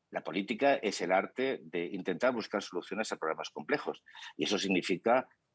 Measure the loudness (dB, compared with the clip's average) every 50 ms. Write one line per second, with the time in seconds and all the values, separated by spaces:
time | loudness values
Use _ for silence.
0 | _ _ -8 -6 -6 -2 -2 -2 -2 -2 -2 2 4 4 4 4 2 -2 -2 0
1 | 0 4 4 4 2 0 -2 -2 -2 0 -2 -4 -6 -6 -4 -4 -4 -2 -4 -4
2 | -2 -2 -2 2 2 2 2 2 -4 -2 -4 -4 -4 -2 -6 -6 -6 -4 -4 -4
3 | -2 -4 -4 -4 -2 -2 -2 -2 -4 -8 -8 -12 -4 -2 -2 -2 0 -4 -6 -6
4 | _ -20 -20 -16 -16 -16 -4 -4 -2 0 0 0 2 2 2 2 4 2 -2 0
5 | 4 4 4 4 4 0 _ _ _ _ _